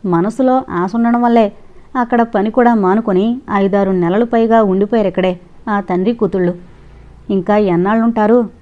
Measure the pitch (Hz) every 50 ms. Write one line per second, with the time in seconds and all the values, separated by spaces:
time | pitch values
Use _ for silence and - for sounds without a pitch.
0 | - 190 175 170 175 214 226 - 262 254 254 262 262 - - 170 180 190 226 233
1 | 233 233 233 240 240 240 233 233 220 202 - - - - - - - - - 262
2 | 240 233 247 233 233 226 - 208 - 214 214 262 240 240 233 220 190 185 196 220
3 | 220 214 190 180 202 233 240 262 - - 208 196 196 196 190 202 196 190 190 180
4 | 175 170 185 208 240 233 - 226 226 220 226 226 220 196 185 190 202 214 240 226
5 | 208 190 175 - 185 185 185 180 - - - - - 226 208 202 196 202 185 180
6 | 185 220 247 233 220 185 180 190 180 175 175 175 - - - - - - - -
7 | - - - - - - 202 196 170 - 208 214 214 190 170 170 180 196 214 226
8 | 226 233 233 226 214 208 233 247 233 190 - -